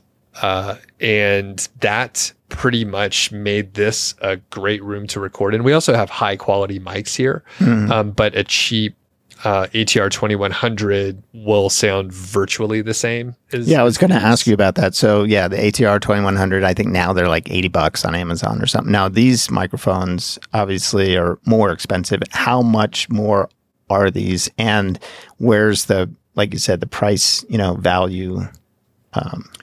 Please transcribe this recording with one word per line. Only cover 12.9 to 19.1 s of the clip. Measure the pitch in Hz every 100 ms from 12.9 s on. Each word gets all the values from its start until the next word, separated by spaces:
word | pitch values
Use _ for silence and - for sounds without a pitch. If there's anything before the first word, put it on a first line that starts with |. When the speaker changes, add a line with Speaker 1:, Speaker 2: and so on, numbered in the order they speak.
Speaker 1:
same | 110 117 117 120 123 _
as | 123 120
Speaker 2:
Yeah, | 151
I |
was | 120 113
gonna | 185 160
Speaker 1:
these. |
Speaker 2:
ask | 107 117 -
you |
about | 101 98 92
that. | 95 -
So | 110 104
yeah, | 104 101 90
the | 101
A | 104
T | 101 113
R | 101
twenty-one | - 101 98 95
hundred, | 95 95 95
I |
think | 90 101
now | 92 90
they're, | 92 87
like, | 82 -
eighty | 90 92
bucks | 87 80 - -
on | 82
Amazon | 87 87 - 110
or | 107
something. | 110 -
Now | 104
these | 95